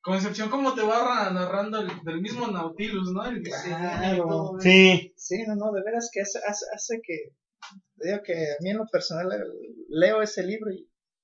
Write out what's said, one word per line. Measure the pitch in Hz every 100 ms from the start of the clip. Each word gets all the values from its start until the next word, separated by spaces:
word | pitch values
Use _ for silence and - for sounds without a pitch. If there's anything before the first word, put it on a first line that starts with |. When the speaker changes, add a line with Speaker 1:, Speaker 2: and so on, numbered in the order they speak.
Speaker 1:
concepción, | 180 190 196 190 214
como | 262 262
te | 240
va | 214 233
ra-, | 247 240 190
narrando | 180 180 196 214 214
el, | 185 175
del | 165 165
mismo | 208 240 226
Nautilus, | 185 165 175 214 202 185
¿no? | 190 240
El | 220
Speaker 2:
Claro. | 170 - 180 170 175 175 185 180 165 165 190 -
Speaker 3:
Sí. | 185 190 190 180 - _
Speaker 2:
Sí, | - 190 220
no, | 208
no, | 214
de | 202
veras | 202 233 233
que | 196
hace, | 202 - 208
hace, | 202 -
hace | 214 - 226
que, | 226 160 143 _ _ _ - 196 _ _
te | 165
digo | 202
que | 202
a | 165 156 147
mí | 180
en | 220
lo | 220
personal, | 175 - 165 185
eh, | 208 190 - - - -
leo | 156 185 220
ese | 214 202
libro | 180 214 214
y | 185 - _ _ _